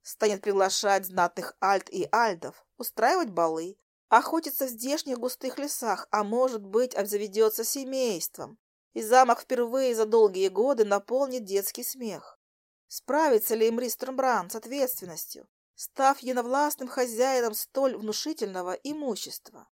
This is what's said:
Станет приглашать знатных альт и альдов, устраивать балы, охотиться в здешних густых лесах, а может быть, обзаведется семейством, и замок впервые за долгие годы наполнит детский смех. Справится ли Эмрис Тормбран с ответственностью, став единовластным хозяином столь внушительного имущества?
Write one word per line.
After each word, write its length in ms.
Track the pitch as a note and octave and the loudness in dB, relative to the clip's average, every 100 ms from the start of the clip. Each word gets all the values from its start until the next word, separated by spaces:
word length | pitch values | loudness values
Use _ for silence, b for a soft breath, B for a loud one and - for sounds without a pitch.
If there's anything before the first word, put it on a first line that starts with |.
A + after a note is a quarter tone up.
Станет 400 | - - A3 G3 | -18 -2 0 0
приглашать 640 | G#3 G3 F#3+ - G#3+ G3 | 0 2 2 2 2 0
знатных 520 | F#3+ F#3 F3 - F3+ - | 0 0 0 0 -12 -2
альт 300 | F#3+ G3 - | 2 2 0
и 180 | F#3+ F3 | -6 0
альдов, 560 | A3 A3+ F3 C3+ - _ _ | 2 2 0 -8 -12 _ _
устраивать 500 | B3 - A3+ F4+ C#4 | -10 0 2 2 0
балы, 480 | E3+ E3 D#3+ E3+ G3+ _ _ _ | 0 0 0 -6 -12 _ _ _
охотиться 560 | A3+ - D#4+ D#4+ - | 4 4 -4 -4 -6
в 60 | C4+ | -6
здешних 480 | A3+ B3 D4+ C#4+ B3 | -6 -4 -4 -4 -6
густых 400 | B3 - C4+ B3+ | -6 -6 -8 -6
лесах, 500 | C#4+ - A#3 F3+ - | -6 -4 -2 -2 0
а 140 | G#3+ | -2
может 400 | G#3 A#3 C4 A3+ | 0 0 0 -2
быть, 300 | G3 G#3+ B3 | -2 0 0
обзаведется 720 | - G3+ G#3 G#3 G3 A3 G#3+ | 0 -2 -2 -4 2 2 2
семейством, 960 | A3+ C#4 C4 C4 B3+ F3+ - - D#3 A3 _ _ _ | -4 -4 -6 -2 -2 -2 -6 -10 -14 -16 _ _ _
и 80 | A#3 | -8
замок 400 | A3 B3 B3+ B3 | 6 6 8 4
впервые 520 | - B3+ A#3 B3+ C4 | 0 -2 0 0 0
за 120 | A3+ G#3+ | 2 4
долгие 420 | A3+ G#3+ F#3 F#3+ | 6 6 4 0
годы 380 | F#3+ B3+ C4 G#3+ | 2 2 4 2
наполнит 580 | G3+ G3 B3+ C#4 B3+ | 2 0 -2 -2 -4
детский 400 | G3+ G3 G3 - | -2 -2 -2 -8
смех. 560 | B3 C4 A#3 E3+ - - _ _ _ _ _ | -10 -8 -8 -8 -12 -20 _ _ _ _ _
Справится 680 | - - C#4+ D#4 A3+ - | -16 -2 2 4 4 2
ли 140 | A3+ A3+ | 2 2
Эмрис 260 | A3+ B3 - | 2 -4 -6
Тормбран 520 | B3+ C4 C4 A3+ F3+ | -6 0 2 0 -2
с 80 | A3+ | -10
ответственностью, 880 | A3+ C#4 B3+ - F3+ D#3 - - - _ _ | -8 -2 -2 -2 -10 -12 -12 -14 -20 _ _
став 440 | _ - - C4+ C#4 | _ -16 2 2 2
единовластным 680 | A#3+ B3 A#3+ C4+ D4 - B3+ | -2 -2 0 0 0 -2 -8
хозяином 640 | C4+ B3 A3 C4 C4 A#3 | -4 -4 2 2 2 0
столь 460 | G#3+ - - C4+ G#3 | -4 -6 0 0 -2
внушительного 720 | G#3+ G#3 D4 D#4 G3 F#3 F3+ | -6 -6 -6 -6 -6 -6 -6
имущества? 960 | F#3 C#4 D4+ C#4+ G3 - - - - - | -6 -8 -6 -6 -6 -8 -14 -18 -20 -20